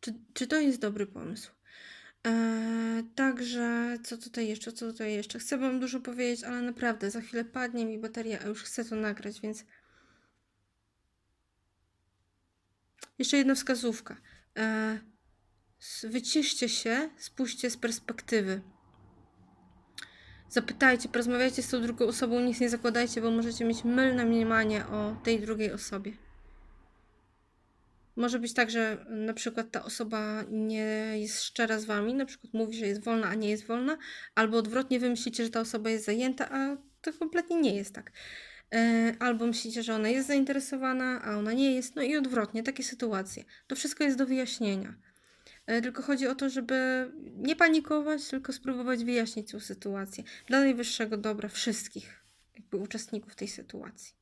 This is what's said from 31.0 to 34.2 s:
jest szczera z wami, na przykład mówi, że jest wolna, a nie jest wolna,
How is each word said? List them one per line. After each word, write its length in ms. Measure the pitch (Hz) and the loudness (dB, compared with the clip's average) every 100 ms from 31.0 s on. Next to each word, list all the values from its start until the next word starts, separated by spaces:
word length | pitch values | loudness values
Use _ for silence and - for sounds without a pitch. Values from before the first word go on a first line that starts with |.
| 220 214 | -2 -2
jest 240 | 214 - | -4 -4
szczera 360 | - - 226 220 | -6 0 0 0
z 60 | |
wami, 300 | 214 208 214 | 0 0 0
na 100 | 262 269 | 0 -4
przykład 280 | - - | -6 -8
mówi, 240 | 220 220 226 | -2 -2 -2
że 80 | 214 | -2
jest 180 | 202 | -2
wolna, 220 | 208 226 214 | 0 0 2
a 80 | |
nie 160 | 208 214 | 0 0
jest 160 | 214 214 | 0 -2
wolna, 320 | 233 254 311 - - | -2 0 -2 -6 -14